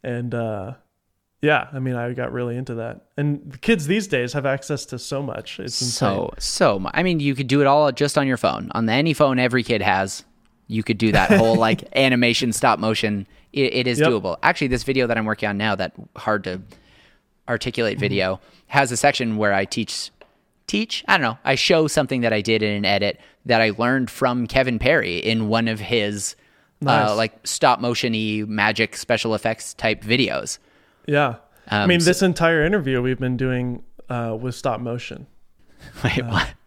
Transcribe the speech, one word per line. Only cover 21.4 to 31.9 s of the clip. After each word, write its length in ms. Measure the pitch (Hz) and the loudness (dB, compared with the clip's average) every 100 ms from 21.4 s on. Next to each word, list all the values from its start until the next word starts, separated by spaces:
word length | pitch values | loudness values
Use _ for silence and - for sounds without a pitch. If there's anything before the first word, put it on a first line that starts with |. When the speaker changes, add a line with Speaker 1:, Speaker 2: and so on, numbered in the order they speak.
Speaker 2:
I 100 | - | -2
show 320 | 135 - 170 156 | 0 4 4 4
something 340 | - 131 131 | 0 0 0
that 100 | 117 | 0
I 80 | 110 | 0
did 220 | 104 110 | 2 2
in 120 | 107 104 | 2 0
an 80 | |
edit 340 | 101 101 101 - - _ - | 0 2 0 -4 -12 _ 0
that 140 | 113 | 2
I 80 | 110 98 | 2 2
learned 320 | 120 131 123 | 0 0 -2
from 360 | - 131 123 117 | 0 0 0 0
Kevin 300 | 135 127 117 | 0 0 0
Perry 400 | 123 156 95 87 | 2 2 0 -2
in 300 | - 113 107 | 0 0 0
one 200 | 113 117 | 0 0
of 120 | 110 | -4
his, 540 | 104 120 104 104 - - _ _ _ _ | -2 0 0 -4 -8 -10 _ _ _ _
uh, 20 | |
Speaker 1:
Nice. 320 | 143 117 107 104 | 2 2 2 2
Speaker 2:
like, 300 | 113 - - | -2 -4 -10
stop 340 | - 143 123 | 2 2 2
motion-y 640 | 123 120 123 110 110 107 107 | 0 -2 -2 -2 -2 -2 -4
magic 500 | 107 104 107 110 - | 0 2 2 -2 -4
special 380 | - 117 113 | -2 0 0
effects 380 | 107 113 113 - | -2 -2 -4 -8
type 300 | - 113 110 | -4 -2 -2
videos. 540 | 107 123 120 62 52 - _ _ _ _ - | -2 0 2 -2 -6 -12 _ _ _ _ -2
Speaker 1:
Yeah. 300 | 143 143 117 _ _ - | 0 0 -2 _ _ -4
I 140 | 208 | 0
Speaker 2:
Um, 40 | |
Speaker 1:
mean, 120 | 196 | 4